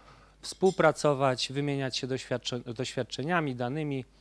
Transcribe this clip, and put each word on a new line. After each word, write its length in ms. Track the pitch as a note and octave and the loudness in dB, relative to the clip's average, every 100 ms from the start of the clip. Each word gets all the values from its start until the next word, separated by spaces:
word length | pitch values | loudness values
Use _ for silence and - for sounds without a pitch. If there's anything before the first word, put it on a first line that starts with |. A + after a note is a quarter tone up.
| - - - _ | -20 -20 -20 _
współpracować, 1120 | - - F#3 F3 D#3+ D3 D3+ C3+ C3+ B2 - | -16 0 2 6 4 6 2 4 2 2 -2
wymieniać 440 | C3+ C#3+ C#3 C3 - | -2 -2 -2 -2 -4
się 100 | B2+ | -4
doświadcze-, 680 | B2+ - B2 - B2 A#2+ | -4 -2 -4 -4 -6 -6
doświadczeniami, 800 | A#2 B2+ - A#2+ - C#3+ F3+ D3+ | -6 -4 -4 -4 -4 0 0 0
danymi 500 | B2 B2 D3+ D3 C#3 B2 _ | -2 -4 -2 -2 -4 -6 _